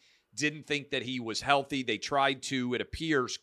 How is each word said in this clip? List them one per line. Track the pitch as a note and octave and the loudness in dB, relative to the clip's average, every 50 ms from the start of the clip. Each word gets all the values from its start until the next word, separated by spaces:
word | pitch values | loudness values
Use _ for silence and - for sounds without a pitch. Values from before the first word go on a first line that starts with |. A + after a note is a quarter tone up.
| _ _ _ _ _ _ _ | _ _ _ _ _ _ _
Didn't | G#2+ C#3+ D3+ D3 D#3 C3 | -2 -2 -2 -2 -2 -4
think | - D3+ D3 C3 - | -4 -4 -4 -2 -2
that | - C3 G#2+ | -4 -4 -2
he | B2 C3 B2+ | -2 -4 -4
was | A#2 A2+ G#2+ - | -2 -2 -4 -2
healthy. | - C3+ C#3+ C#3 C#3 - D3 C3+ B2+ | 2 4 4 4 4 0 -2 -2 0
They | A#2+ A2 G#2+ | 0 -2 -2
tried | - - D3 C#3 C3+ C#3 C#3 B2+ - | -2 0 2 4 4 4 2 0 -4
to, | - C#3 C3 B2 B2 B2 | -2 -2 0 0 0 0
it | A2+ | -2
appears, | G#2 - - - D#3+ D#3+ D3+ C#3 B2 A2 - - | -2 -4 -6 -6 -2 2 2 2 2 0 -6 -10